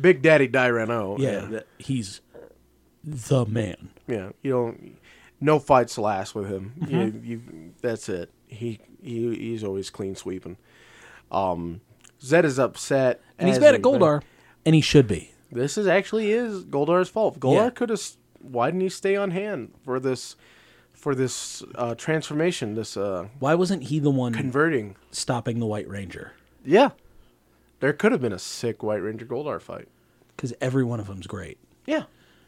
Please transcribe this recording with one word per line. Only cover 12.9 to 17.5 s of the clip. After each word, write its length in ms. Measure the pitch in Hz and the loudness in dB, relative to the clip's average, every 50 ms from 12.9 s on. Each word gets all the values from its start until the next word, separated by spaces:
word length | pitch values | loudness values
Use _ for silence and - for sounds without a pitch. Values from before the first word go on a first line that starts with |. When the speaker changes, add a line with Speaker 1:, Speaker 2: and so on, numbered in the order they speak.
| 143 135 131 127 120 - _ _ _ - | 0 2 2 2 0 -2 _ _ _ 0
Speaker 2:
And 100 | 170 185 | 2 2
he's 80 | - | 6
Speaker 1:
as 40 | - | 8
Speaker 2:
mad 140 | 294 294 262 | 8 8 8
at 100 | 208 196 | 8 4
Speaker 1:
we've 80 | 254 | 4
been. 80 | 277 226 | 4 6
Speaker 2:
Goldar, 220 | 175 151 147 143 - - _ _ _ _ _ _ - | 6 4 4 2 -2 -8 _ _ _ _ _ _ 4
and 80 | 160 160 | 6 6
he 60 | 156 | 6
should 260 | - - - 147 127 | 6 8 8 8 8
be. 260 | 104 95 78 - - - _ _ _ | 6 2 -4 -6 -10 -18 _ _ _
Speaker 1:
This 240 | - 120 131 143 - 214 | -4 -4 -4 -2 -2 0
is 80 | 208 | 2
actually 440 | 185 165 196 190 - 214 220 220 202 | 4 4 4 2 0 -2 -2 0 2
is 340 | 214 240 247 226 202 185 175 | 2 0 0 -2 -6 -8 -8
Goldar's 440 | - - 143 147 160 175 180 180 175 | -4 -2 0 2 2 2 2 2 0
fault. 320 | - 226 214 151 - - | 0 0 0 0 -2 0
Goldar 140 | 139 127 | 2 4